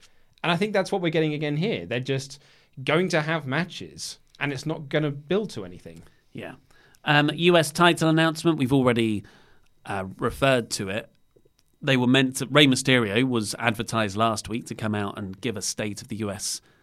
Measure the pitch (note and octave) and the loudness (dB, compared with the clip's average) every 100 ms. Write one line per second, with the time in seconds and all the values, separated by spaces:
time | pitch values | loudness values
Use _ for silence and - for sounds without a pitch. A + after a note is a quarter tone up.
0 | - _ _ _ D3+ E3+ G#3+ G3+ E3 G3 | -20 _ _ _ 0 0 2 0 0 0
1 | E3+ D#3+ D#3 D3+ D3+ D3 G3+ C3+ E2+ A#2+ | 0 2 0 0 -2 -2 -2 -2 -4 -4
2 | C3 C3+ - - _ _ _ - C3 D#3 | -2 -4 -4 -14 _ _ _ -10 0 0
3 | F#3 E3 D3+ D#3+ C3+ C#3 F3+ - E2 D#3 | 2 0 0 -4 -2 -4 -4 -8 -14 -12
4 | - - _ - C#3+ C#3 D3+ D#3+ C#3 D#3 | -14 -14 _ -8 -6 -4 -6 -6 -4 -2
5 | D3+ D3 - F#3+ G#3+ - F2+ F2 - E2+ | -2 -4 -4 -4 -4 -8 -12 -14 -18 -20
6 | - _ _ F2+ F2 - _ _ _ _ | -20 _ _ -14 -14 -16 _ _ _ _
7 | - D3 D3 D3+ E3+ F3 D#3 - F3 E3 | 0 4 4 2 4 4 4 6 6 6
8 | F3 D#3+ D#3+ D#3 E3+ D3+ B2+ C#3 B2 A#2 | 4 4 2 2 0 2 2 4 4 4
9 | A2+ G#2 - - _ - _ _ - G2+ | 2 0 -6 -20 _ -20 _ _ -10 -8
10 | F#2+ - A#2+ - C3+ B2+ A2 - G2 G2+ | -8 -4 -6 0 2 2 0 -6 -6 -6
11 | - _ _ _ _ _ _ _ C#3+ C3+ | -10 _ _ _ _ _ _ _ 0 2
12 | B2 C3+ C3 B2+ B2+ C#3+ D3 C3 - B2+ | 4 4 2 -2 0 6 6 4 4 2
13 | G#2+ G#2 C3 A#2+ G#2 - A#2 A2+ A2 A2+ | 2 0 0 0 -4 -2 -2 -2 -2 -2
14 | G#2 G2 A2+ G#2+ - A2+ - A2+ A2 G#2 | -2 0 0 -2 -6 -8 -8 -8 -4 -2
15 | G2+ - G2 F#2 A#2+ G2+ - - A2 G2+ | -4 -6 -10 -8 -8 -6 -6 -6 -6 -8
16 | - G#2+ G#2 G2 - - _ _ | -10 -8 -6 -6 -8 -10 _ _